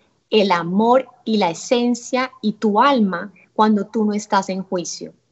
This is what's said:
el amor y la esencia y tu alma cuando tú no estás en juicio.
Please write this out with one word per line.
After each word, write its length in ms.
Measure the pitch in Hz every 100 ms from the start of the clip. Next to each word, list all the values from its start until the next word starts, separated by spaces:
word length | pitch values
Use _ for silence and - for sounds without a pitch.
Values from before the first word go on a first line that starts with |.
| _ _ _
el 220 | 214 196
amor 560 | 175 170 190 226 262 262 _
y 140 | - 214
la 140 | 175
esencia 800 | 165 - 240 240 240 - 254 254 -
y 120 | 214
tu 260 | 208 214 202
alma 520 | 277 262 196 175 202 - _
cuando 340 | - 214 208 202
tú 180 | 226 214
no 80 |
estás 360 | 208 - 196 190
en 140 | 190
juicio. 500 | 185 185 160 - 165 - _